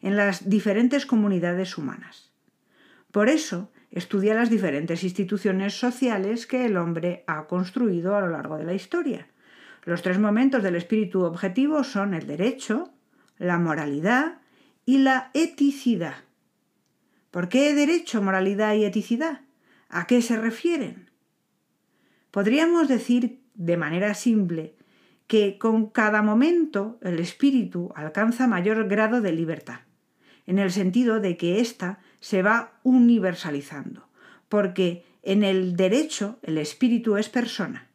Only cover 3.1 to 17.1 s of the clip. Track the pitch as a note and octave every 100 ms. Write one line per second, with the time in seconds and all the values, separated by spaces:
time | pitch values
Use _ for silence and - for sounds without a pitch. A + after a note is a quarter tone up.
3.1 | G3+ A3 D#4 - F3 G#3 _ _ F3+ F3
4.1 | G3+ G3+ A3 A#3+ A3 F#3 C#3 E3 E3+ F#3
5.1 | F3+ F#3+ G#3 G#3 F#3+ G3 - B3+ B3 B3+
6.1 | G3+ F#3+ A3+ - B3+ A#3+ F#3+ E3+ E3 F3
7.1 | F3 - D#3 D#3 F3+ F3+ - A#3 F3 F3
8.1 | G3+ F#3 D#3 D3+ D#3 D#3+ F#3+ - F4 D4
9.1 | G#3+ - _ _ - - - - E3+ F#3
10.1 | F#3 G#3+ G#3 C4+ C4+ F#3+ F3 F3 A3 G3
11.1 | F#3 F3 E3+ G3 F#3 C#4+ D#4 C4 G3+ G3+
12.1 | E3 - D3 G#3+ C4 - A3 F4+ _ _
13.1 | _ _ _ F3 F3 E3+ D#3 D3 C#3+ F3
14.1 | B3 D#4 E4+ _ _ _ _ - C4+ C4+
15.1 | C4 B3+ C#4+ E4 - C#4+ C#4 B3 G3+ E3
16.1 | - _ _ _ _ _ _ _ _ _